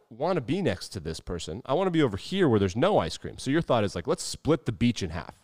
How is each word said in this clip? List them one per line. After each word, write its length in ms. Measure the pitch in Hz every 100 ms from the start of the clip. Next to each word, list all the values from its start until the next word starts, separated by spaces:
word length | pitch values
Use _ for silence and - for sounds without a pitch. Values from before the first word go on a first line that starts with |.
| _
wanna 300 | 113 160 180
be 220 | 107 180
next 280 | 160 98 -
to 120 | 104
this 180 | 78 80
person. 420 | - 87 - 80 -
I 80 |
wanna 180 | 147 190
be 100 | 165
over 140 | 139 98
here 320 | - 190 170
where 120 | 110
there's 180 | 98 95
no 220 | 165 180
ice 180 | 85 -
cream." 200 | - -
So 140 | -
your 100 | 143
thought 220 | - 123
is 120 | 104 90
like, 120 | 82
"Let's 160 | 165
split 420 | - - - 160 -
the 60 |
beach 320 | 117 120 117
in 60 | 90
half," 260 | 82 - -